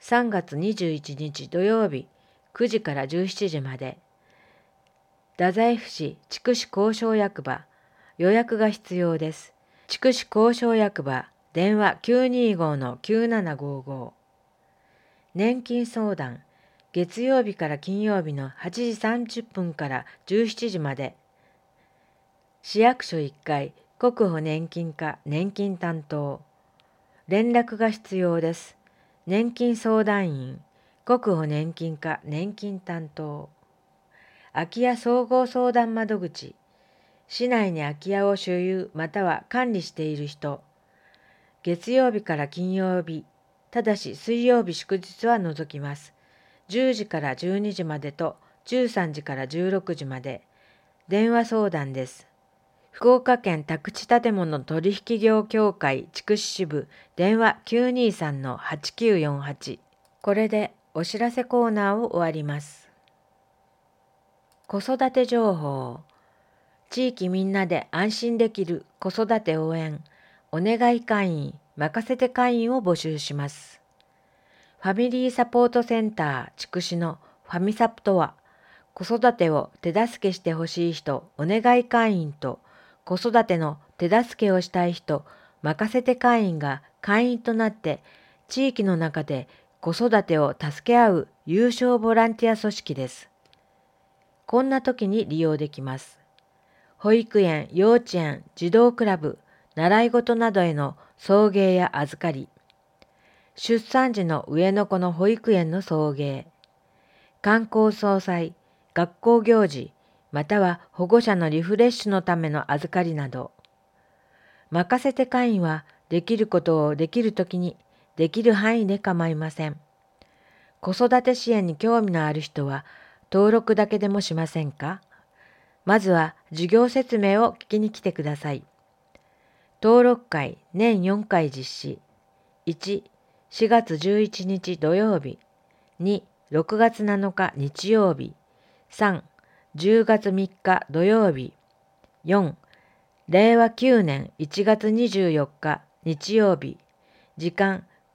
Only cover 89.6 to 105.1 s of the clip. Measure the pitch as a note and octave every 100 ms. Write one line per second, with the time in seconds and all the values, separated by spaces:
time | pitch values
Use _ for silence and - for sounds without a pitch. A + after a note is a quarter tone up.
89.6 | _ _ E3 E3 A#3 G#3+ G3 D#3 C#3+ -
90.6 | D3+ C#3+ - A#3+ A3+ F3 - _ - F3+
91.6 | A#3+ A#3+ B3 A#3+ A3 A3+ A3+ A3+ A3+ A3
92.6 | G#3+ G3+ - C3+ B2+ - - _ _ _
93.6 | _ _ _ _ _ _ _ _ - A#3
94.6 | C4 C4+ B3+ B3+ G3+ G#3+ F#3+ D#3 D#3+ D3+
95.6 | D3 D3 C3+ C3 - _ _ _ _ _
96.6 | _ _ _ _ G#3 A3+ A3+ G#3+ F3+ D3+
97.6 | D3 E3+ G#3 A#3+ A#3+ F3+ D#3 C#3 - -
98.6 | E3+ A3 A#3+ A#3+ A3 F3+ D3+ - _ _
99.6 | _ - E3+ G#3 A#3 A#3+ A#3+ A3+ A#3 G3
100.6 | F3 D3 C#3 - _ _ - G3+ G#3+ G3
101.6 | F#3+ F3+ F3+ - D3 - E3+ C3+ - _
102.6 | _ _ _ _ _ _ _ _ _ -
103.6 | - A#3 A3 C4 C4 G#3+ F3 D3+ - D3+
104.6 | F#3 G3+ G#3 F#3+ F3+